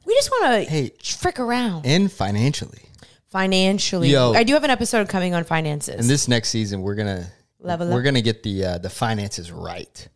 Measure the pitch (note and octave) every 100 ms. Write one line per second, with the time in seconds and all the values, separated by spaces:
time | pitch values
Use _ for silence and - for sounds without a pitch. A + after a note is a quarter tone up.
0 | - B4 C#5 B4+ E4+ A3+ D#3+ D#3 C3 -
1 | - - F4+ E4+ A#3+ A#3+ A#3+ E3+ B2+ E3
2 | G3 - G2 G2+ B2+ D3+ - - - -
3 | - _ _ F#3+ F#3+ F#3+ F#3+ G3 - F#3
4 | C#3 C#3 B2 A#2 A#3+ D4 C#4+ B3+ A#3 A#3
5 | G#3 G3 F3+ F3 E3+ D#3+ D#3 D3 - -
6 | A#2 C#3+ - A#2+ A2+ A2+ G#2+ G2 F#2+ G#2
7 | G#2 F#2+ F2+ - _ _ F3+ E3+ F3 B2
8 | C3+ C3 A2+ A2 A2 G2 F#2 F2 F2 -
9 | A#2 A2 G2+ - F2 F2 E2 F2+ - -
10 | -